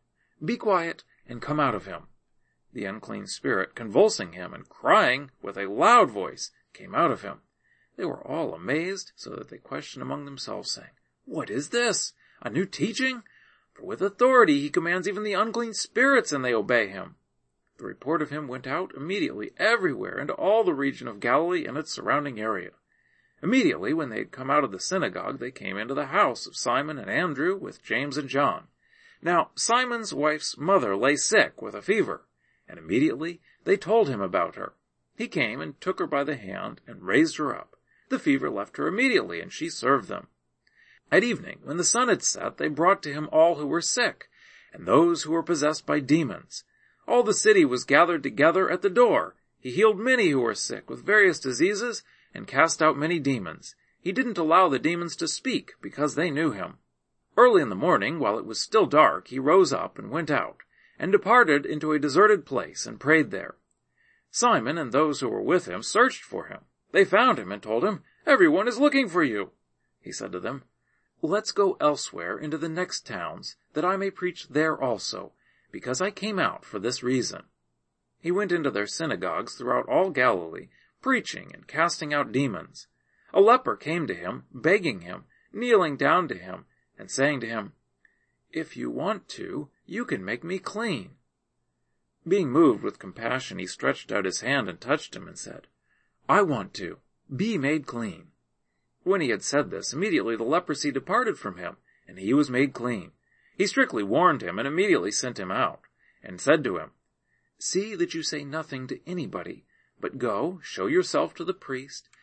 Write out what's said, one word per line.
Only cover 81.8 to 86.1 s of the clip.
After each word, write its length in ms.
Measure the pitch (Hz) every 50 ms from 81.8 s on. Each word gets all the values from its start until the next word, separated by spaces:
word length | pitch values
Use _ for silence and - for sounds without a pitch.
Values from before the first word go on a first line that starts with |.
| 165 170 - - 160 147 147
out 200 | 147 135 120 107
demons. 540 | 131 143 131 98 85 - - - - - _ _ _ _ _ _ _ _ _ -
A 80 | -
leper 360 | 196 220 240 247 - - 107
came 300 | - - 147 160 175 160
to 80 | 110 95
him, 300 | 85 87 90 110 131 127 _ -
begging 500 | 127 117 156 190 214 180 156 110 90 82
him, 220 | 87 92 92 - _ _ _ _ _ -
kneeling 440 | 208 240 247 233 202 180 156 139
down 320 | 127 - 143